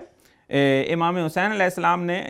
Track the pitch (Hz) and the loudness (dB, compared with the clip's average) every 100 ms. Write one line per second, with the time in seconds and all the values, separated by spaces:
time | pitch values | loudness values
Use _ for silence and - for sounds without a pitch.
0 | - _ _ _ - 139 139 135 - 170 | -4 _ _ _ -4 2 4 2 0 0
1 | 170 180 160 180 196 208 180 175 170 175 | 0 0 -2 -2 -2 0 0 0 0 0
2 | 175 180 | 0 -4